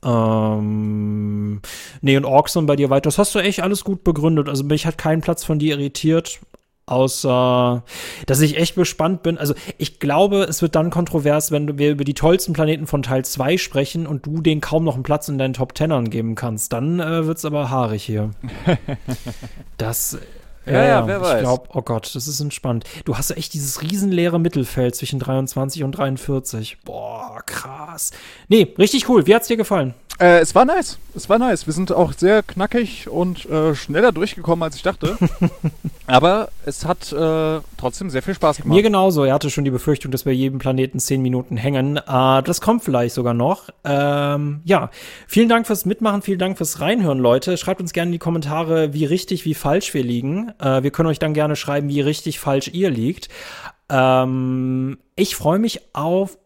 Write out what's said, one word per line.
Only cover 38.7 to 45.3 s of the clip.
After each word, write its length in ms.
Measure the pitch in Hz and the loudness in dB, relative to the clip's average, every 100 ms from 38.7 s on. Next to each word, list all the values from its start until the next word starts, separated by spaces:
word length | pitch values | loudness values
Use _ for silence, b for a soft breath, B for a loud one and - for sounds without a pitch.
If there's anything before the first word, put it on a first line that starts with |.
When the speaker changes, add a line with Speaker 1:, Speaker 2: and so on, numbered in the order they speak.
Speaker 1:
Mir 80 | 165 | 6
genauso. 440 | 214 196 190 160 135 | 6 4 4 4 2
Er 80 | |
hatte 160 | 139 147 | 2 0
schon 160 | 143 139 | -2 -2
die 60 | |
Befürchtung, 400 | 123 - 147 135 | -2 0 -2 -2
dass 140 | 127 139 | -4 -2
wir 80 | |
jedem 260 | 131 135 135 | 0 0 -2
Planeten 400 | 131 131 131 131 | -2 0 0 -2
zehn 220 | - 135 | -2 0
Minuten 360 | 127 127 127 127 | 0 -2 -4 -4
hängen. 400 | 127 139 135 147 | 0 0 0 -2
Äh, 460 | - 131 131 135 | 0 2 4 4
das 180 | 135 175 | 2 -2
kommt 240 | - 233 - | 0 0 2
vielleicht 280 | 127 120 | 0 0
sogar 200 | 123 120 | 0 -2
noch. 340 | 117 131 185 - - | 0 0 -2 -6 -14
Ähm, 760 | - 139 143 143 143 143 147 147 | -2 0 2 0 0 -2 -2 -6
ja, 260 | 165 185 120 B B B | 2 2 2 B B B
vielen 220 | B | B